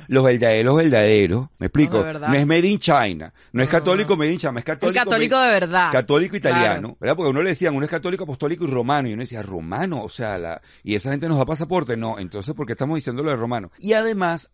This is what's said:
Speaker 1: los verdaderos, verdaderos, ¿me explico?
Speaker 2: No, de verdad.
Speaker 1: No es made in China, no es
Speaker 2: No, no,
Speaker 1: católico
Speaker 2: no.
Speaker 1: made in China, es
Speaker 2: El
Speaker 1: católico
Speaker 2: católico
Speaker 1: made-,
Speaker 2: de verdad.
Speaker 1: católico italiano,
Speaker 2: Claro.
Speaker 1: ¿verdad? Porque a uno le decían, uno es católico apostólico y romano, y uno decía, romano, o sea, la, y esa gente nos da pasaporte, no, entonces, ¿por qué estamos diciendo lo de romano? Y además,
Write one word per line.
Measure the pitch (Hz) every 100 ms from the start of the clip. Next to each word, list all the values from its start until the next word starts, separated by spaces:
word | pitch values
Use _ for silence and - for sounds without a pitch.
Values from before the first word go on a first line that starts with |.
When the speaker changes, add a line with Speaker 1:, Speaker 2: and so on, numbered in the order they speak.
| -
Speaker 1:
los | 131
verdaderos, | 131 123 117 110 120 151
verdaderos, | 160 117 104 107 95 107 135 -
¿me | 92
explico? | 143 151 107
Speaker 2:
No, |
de | 156
verdad. | 156 147
Speaker 1:
No | 139
es | 147
made | 165 180
in | 208
China, | - 147 110 80 80 - _
no | 120
es | 131
Speaker 2:
No, |
no, | 165
Speaker 1:
católico | 156 190 196
Speaker 2:
no. | 185
Speaker 1:
made | 151
in | 175
China, | 151
es | 117
Speaker 2:
El |
Speaker 1:
católico | 131 156 175 190 233
Speaker 2:
católico | 226 226 262
Speaker 1:
made-, | 254
Speaker 2:
de | 202
verdad. | 175 180 170
Speaker 1:
católico | 135 113 147 185 202
italiano, | 143 175 110 90 107
Speaker 2:
Claro. | -
Speaker 1:
¿verdad? | 107 160
Porque | 160
a |
uno | 135
le | 190
decían, | 156 180 139
uno | 147
es |
católico | 165 180 185
apostólico | 170 135 151 160 165
y |
romano, | 127 117 147 127
y |
uno | 107
decía, | 123 117
romano, | 101 90 80 104 185 143
o | 104
sea, | - 110 95
la, | 85 82 _ _
y | - 104
esa | 135
gente | 139 165
nos | 147
da | 131
pasaporte, | 151 160 180 127 113
no, | 113 104
entonces, | 92 101 101 -
¿por | 120
qué |
estamos | 113 135 160
diciendo | 135 123
lo | 156
de | 127
romano? | 117 120 90 _
Y | -
además, | 220 226 208 180 165 -